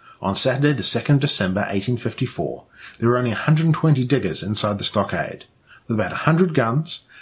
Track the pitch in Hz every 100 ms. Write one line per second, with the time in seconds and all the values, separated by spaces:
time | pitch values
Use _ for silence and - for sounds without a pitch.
0 | - - 95 98 135 127 147 139 - 160
1 | - 143 143 - 95 95 - 98 110 120
2 | 113 - 127 - 71 64 - - - -
3 | 113 123 123 110 - 156 165 156 160 143
4 | 123 139 92 76 90 104 104 101 - 107
5 | 95 85 - - - _ _ - - 110
6 | 92 - - 165 185 143 113 131 160 -
7 | - -